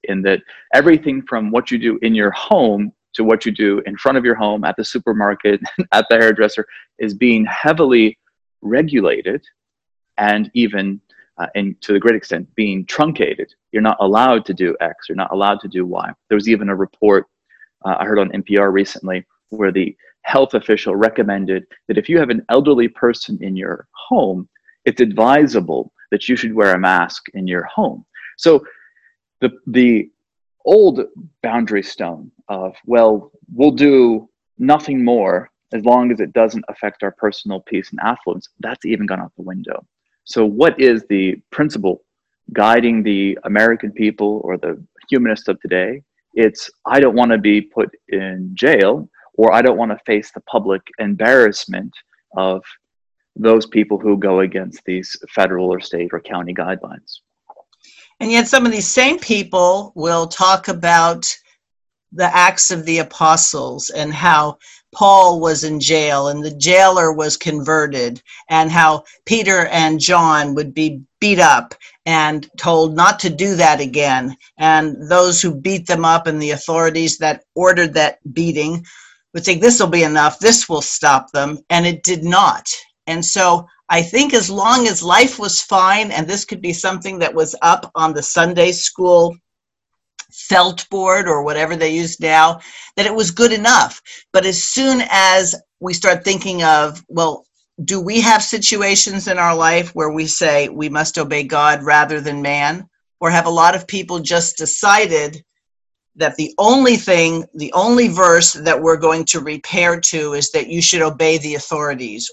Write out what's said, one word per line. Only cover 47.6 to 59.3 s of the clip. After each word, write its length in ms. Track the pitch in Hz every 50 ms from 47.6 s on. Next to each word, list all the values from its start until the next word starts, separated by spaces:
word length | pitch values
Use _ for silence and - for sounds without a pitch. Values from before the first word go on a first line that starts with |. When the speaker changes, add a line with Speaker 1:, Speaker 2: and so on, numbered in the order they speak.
| 104 - _ 113 101 - - _ _ -
Speaker 1:
in 420 | - 95 95 95 92 92 92 92 95
jail," 560 | - 120 147 156 104 95 101 123 - 76 - _ _ _ _ _
or, 180 | - 110 110
"I 100 | 98 117 120
don't 140 | 127 117
wanna 220 | 110 117 110 104 - _
face 260 | - 107 104 - -
the 100 | - 110
public 400 | - - - 113 101 95 95 92 - - - -
embarrassment 920 | 110 101 101 90 110 120 131 131 117 104 104 - - - 95 95 104 - - - _ _ _ _ _ _ -
of 260 | 190 - 92 92 - - - - _ _ _ _ _ _ _ _ _ _ _ _
those 300 | - 110 113 113 110 110
people 340 | - - 110 104 - 104 95
who 180 | - 107 101
go 220 | 95 101 98 92 95
against 420 | 95 92 95 95 92 92 - - _
these 300 | 95 92 92 92 - - - - -
federal 440 | - 110 95 92 92 90 92 92 90
or 60 | 90
state 300 | - - 87 85 87 87 92
or 60 | 85
county 340 | - - 98 87 87 87 90
guidelines." 680 | 92 82 90 95 95 - - - - _ - - - _ _ _ _ _ - _ _ _ _ _ _ _ _ _ _ _ _ _ -
Speaker 2:
And 120 | 247 220
yet 160 | 233 233 233
some 180 | - 277 262 240
of 60 | 233
these 160 | 220 208 -
same 320 | - - 254 254 277 339 349
people 720 | - -